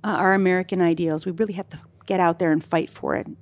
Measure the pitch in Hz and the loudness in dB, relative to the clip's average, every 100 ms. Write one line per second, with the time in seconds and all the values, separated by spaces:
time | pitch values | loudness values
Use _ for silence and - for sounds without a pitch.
0 | 208 208 190 196 185 180 180 190 175 165 | -2 0 4 4 4 2 0 0 2 2
1 | 165 156 185 175 220 185 - - - _ | 0 -2 -6 -4 -4 -4 -12 -16 -20 _
2 | - 185 175 165 175 156 - 165 156 - | -4 0 2 2 0 0 0 -2 -2 -8
3 | - - - - | -4 -4 -6 -16